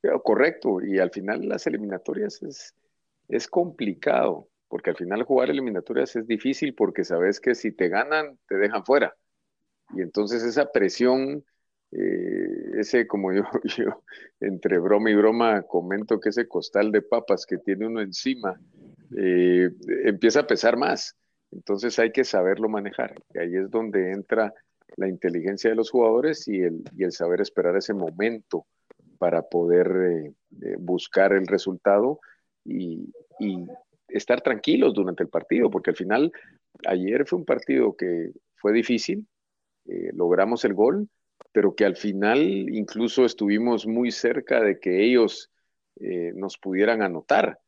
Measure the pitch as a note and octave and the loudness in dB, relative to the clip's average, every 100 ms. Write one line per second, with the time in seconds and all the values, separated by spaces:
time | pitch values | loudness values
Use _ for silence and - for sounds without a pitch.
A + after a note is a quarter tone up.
0 | D3 C#3 - A2+ C#3 - B2+ F#2 G2 F#2+ | 0 0 2 4 4 2 -2 -2 0 2
1 | F2+ G2+ F#2+ B2 G#3 G3 - A3 G#3 F#3 | 0 -2 -6 -4 -4 -4 -4 -4 -6 -8
2 | - - G#3 - F#3+ C3+ - _ _ _ | -6 -6 -6 -8 -14 -16 -20 _ _ _
3 | _ _ - A2+ - F3+ F3 D#3+ G#2+ F2 | _ _ -6 -6 -2 -2 -2 -4 -6 -2
4 | - - - D#2+ - _ _ A2 - E2 | 0 2 0 -2 -10 _ _ -6 -6 -6
5 | F2 G#2+ A#2+ C3 B2+ C#3+ B2+ G2+ - B2 | -4 -4 0 2 2 -2 -2 -6 -4 -2
6 | C3+ A#2+ A2+ A2 C3 C#3 D3 - G2 G2 | -2 -4 -4 -2 -2 -2 -6 0 -2 0
7 | F2+ E2+ F#2 G2 B2+ A#2+ A2+ - A2 G2+ | -2 0 0 0 -2 0 -4 -2 0 0
8 | C3+ D#3 D3+ C3 _ G2 G#2 A2 F#2+ C#3 | -2 -2 -4 -12 _ 0 0 -2 2 2
9 | G#2 - _ _ _ _ _ _ _ - | 2 -4 _ _ _ _ _ _ _ -8
10 | F2 G#2 G#2 A#2 A#2 A#2+ C#3+ - F#2+ - | -4 -2 -2 -2 -2 0 0 2 0 2
11 | B2 C3 C3+ D3 _ _ _ _ _ - | 2 2 -2 -6 _ _ _ _ _ -4
12 | G1+ - F2+ F2+ - E2+ - G#2 G#2 B2 | -2 -2 -4 -4 -4 -6 -6 -6 0 0
13 | A2+ G2+ F#2+ F#2+ G2 - - - G2 - | 0 -4 -2 -2 -2 -4 -4 -4 -4 -6
14 | - - - _ G2+ F#2 - F2+ F2 G#2 | -18 -20 -20 _ -6 -2 0 2 4 4
15 | A2 G#2 G#2+ A#2 A#2 G#2 - F2 F2+ G2 | 4 6 4 4 2 2 0 -2 -2 -6
16 | G#2+ G#2+ G#2+ G#2+ A#2+ F2 - G2+ G#2+ G#2 | -2 0 0 -2 -2 -4 -2 0 4 2
17 | G2 A#2 - F#2 - - - G2 A2+ A2+ | 2 -2 0 -2 -2 -6 -2 -2 -2 -4
18 | G2+ F2+ C3+ B2+ G2+ F#2 _ _ - - | -6 -6 -4 -4 -6 -8 _ _ -20 -20
19 | _ - F#2+ F2+ F2+ F2+ F2+ - - - | _ -2 2 4 4 4 2 -2 -6 0
20 | A2+ G2 A2+ C#3 D3 A2+ A#2 A#2 D3+ C3 | 0 2 4 4 2 2 2 2 0 -2
21 | - _ _ _ _ F#3 - G2+ A#2 A#2 | -6 _ _ _ _ -18 -6 -4 -2 0
22 | A2+ B2 B2+ G2 F#2 G2 A2 G#2+ G2+ - | 0 2 0 2 2 0 -2 -4 -6 -6
23 | - - _ - F2 F#2 F#2+ A2+ A2 G2+ | -8 -8 _ -6 -4 -2 -2 -2 0 0
24 | F#2 G2 G2 A2+ G#2 - _ _ _ - | 0 -4 -2 0 0 -4 _ _ _ -4
25 | F#2+ F2+ F#2 E2+ F2 G2 A2+ A2+ A2 B2+ | -4 -2 -2 -2 -4 0 0 0 0 2
26 | A2+ A#2 D3+ D3+ - G2 F2+ E2 - - | 4 4 2 -2 -4 0 0 -2 -12 -4
27 | F#2 - E2+ F2+ G2+ - F2 F#2+ - G2+ | -4 -2 -2 0 0 0 0 0 -2 -6
28 | E2 E2 G#2+ A2+ _ E2+ - _ _ _ | -6 -4 -4 -4 _ -8 -8 _ _ _
29 | _ _ F2+ E2 D#2 E2+ E2+ F2 F2+ F2+ | _ _ 0 0 0 -2 4 4 4 2
30 | F#2 E2 D2+ - _ G2+ F#2+ F2+ F2 F2+ | 0 0 -6 -16 _ -14 -10 -8 -4 -4
31 | - - G2 G2 F#2 F#2+ G2 F#2 G2+ G2+ | 0 2 4 4 2 -2 -2 -2 2 4
32 | B2 D3+ _ _ _ _ - - F2 E2 | 2 -2 _ _ _ _ -8 -6 -6 -8
33 | E2+ - _ - G#2+ F#2 F2 - _ _ | -12 -18 _ -6 -4 -4 -8 -16 _ _
34 | _ - - A#2+ - A2+ - G#3 - G2+ | _ -6 0 0 2 -2 2 4 4 2
35 | F#2 F2 E2+ E2 - E2 - - - D#2+ | -2 -2 -2 -2 0 2 2 2 -2 -4
36 | F#2 A2+ D#3+ - - _ _ _ - F#2 | -2 0 0 -2 -20 _ _ _ -2 0
37 | F#2 B2 C#3+ F3 D#3 D3 - C3+ A2+ - | 0 0 0 -2 0 -2 0 2 2 0
38 | F#2 E2+ E2 - _ _ G#2 A2+ A2+ A#2 | -4 -4 -6 -12 _ _ 2 2 2 -2
39 | - G3 G#3+ _ _ _ _ _ - F2+ | -2 -6 -8 _ _ _ _ _ -12 -8
40 | F2 - F2 F2+ G2+ A#2 A2+ G2 A#2 F#3+ | -8 -2 2 4 2 2 0 4 2 2
41 | G#3 _ _ _ - G#2+ G2 - G2+ F2+ | -4 _ _ _ -2 2 2 2 0 2
42 | G#2+ G2 G#2 B2+ E3+ G3 F#3+ A2 G#2 G#2+ | -4 -2 2 2 2 0 -4 -6 -6 -4
43 | A2+ - A#2+ - G2+ G#2 A#2+ A#2 G#2+ A2+ | -2 2 2 2 0 2 2 0 0 -2
44 | B2 A2+ A#2 C#3 - B2+ G#2+ F#2+ F#2+ F2+ | -2 0 -2 -2 0 2 2 0 0 2
45 | A2 B2 A2 - - _ _ _ _ - | 4 6 4 0 -18 _ _ _ _ -12
46 | G2 F2+ E2+ F#2 F#2+ - F#2+ F#2 G#2+ A2+ | -8 -6 -6 -6 -10 -8 -4 0 2 2
47 | G2 E2+ - - G#2+ - | -2 -4 0 2 2 -4